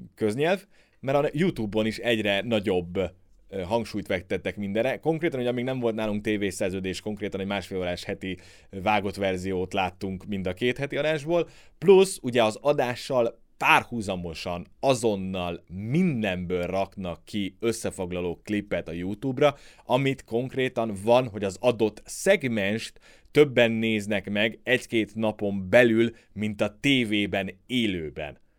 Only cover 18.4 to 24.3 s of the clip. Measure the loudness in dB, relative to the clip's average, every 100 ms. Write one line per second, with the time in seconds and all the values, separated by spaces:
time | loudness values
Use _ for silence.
18.4 | -4 -4 -2 -6 -6 -6 -6 -6 -4 2
19.4 | 2 2 -10 -14 -2 0 0 -4 -4 -4
20.4 | -2 -2 -2 -2 -4 -2 4 4 2 -2
21.4 | -6 0 2 4 2 -2 -14 -2 2 2
22.4 | 2 0 0 -2 -6 -16 -20 -20 0 4
23.4 | 6 6 4 4 0 0 0 -4 -2